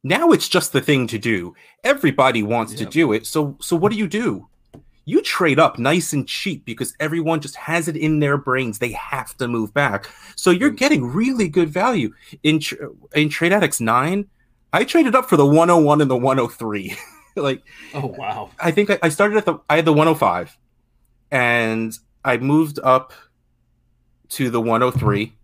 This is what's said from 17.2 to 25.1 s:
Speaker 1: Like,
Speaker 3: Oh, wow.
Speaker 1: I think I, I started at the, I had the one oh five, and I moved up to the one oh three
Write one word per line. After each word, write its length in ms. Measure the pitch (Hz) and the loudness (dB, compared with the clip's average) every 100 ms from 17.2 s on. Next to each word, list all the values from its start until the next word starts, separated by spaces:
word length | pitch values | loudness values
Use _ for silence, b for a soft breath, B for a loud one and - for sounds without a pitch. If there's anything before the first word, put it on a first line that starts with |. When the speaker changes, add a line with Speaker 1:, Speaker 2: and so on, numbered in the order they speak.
| _ - | _ -6
Speaker 1:
Like, 240 | 143 131 _ B B | -4 -4 _ B B
Speaker 3:
Oh, 140 | 143 135 | -10 -10
wow. 420 | - 104 110 98 - | -8 -10 -10 -12 -6
Speaker 1:
I 120 | 165 | -2
think 180 | 160 208 | 0 0
I, 80 | 185 | 2
I 60 | 170 | 0
started 280 | 147 208 214 | 2 2 2
at 80 | 202 | -2
the, 140 | 151 _ | -6 _
I 60 | 151 | 2
had 80 | 165 | 4
the 80 | |
one 140 | 151 160 | 4 4
oh 80 | 156 | 2
five, 420 | 104 87 90 _ _ _ _ _ _ _ _ | 0 0 -6 _ _ _ _ _ _ _ _
and 640 | 139 123 120 113 113 113 - _ _ 131 | -2 2 0 0 -2 -6 -10 _ _ -2
I 120 | 120 | -2
moved 420 | 131 151 156 147 | 2 2 0 -2
up 300 | 131 131 131 - _ _ _ _ _ _ _ _ _ _ _ | 2 2 0 -20 _ _ _ _ _ _ _ _ _ _ _
to 200 | - 131 | -4 -2
the 100 | 117 | -2
one 220 | 113 113 | 0 2
oh 60 | 127 | 2
three 440 | - 107 | 2 0